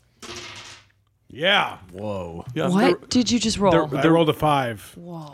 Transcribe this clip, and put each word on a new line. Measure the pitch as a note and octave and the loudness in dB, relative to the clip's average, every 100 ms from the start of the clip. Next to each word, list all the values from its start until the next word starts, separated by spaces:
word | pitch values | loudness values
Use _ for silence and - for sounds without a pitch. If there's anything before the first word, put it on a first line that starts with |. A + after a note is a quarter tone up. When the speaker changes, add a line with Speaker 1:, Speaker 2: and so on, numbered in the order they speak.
| _ _ - - - - - - _ _ _ _ _ | _ _ -16 -14 -14 -16 -18 -20 _ _ _ _ _
Speaker 1:
Yeah. | G2+ E3+ G3+ C3+ G2 F2+ | -4 2 2 0 -6 -16
Speaker 2:
Whoa. | F2+ G#2 G2+ F2 E2+ G#2 B2 | -10 -6 -6 -8 -10 -8 -2
Speaker 3:
Yeah, | D#3 | 0
Speaker 4:
What | F#3 | 4
Speaker 3:
they're, | B3+ - - | 2 2 0
Speaker 4:
did | B3 G#3 | 0 0
you | A#3 | 0
just | A3 F#3+ | 0 0
roll? | G3 | 4
Speaker 3:
they're, | E3 D3+ C#3 | 4 2 2
Speaker 1:
I | |
Speaker 3:
they're, | D#3 | 4
Speaker 1:
rolled | E3 D#3+ | 4 4
a | |
five. | C#3+ D#3 C#3+ C3 G#2+ - - | 2 2 2 0 -6 -12 -18
Speaker 4:
Whoa. | E3+ E3+ D3+ | -16 -14 -6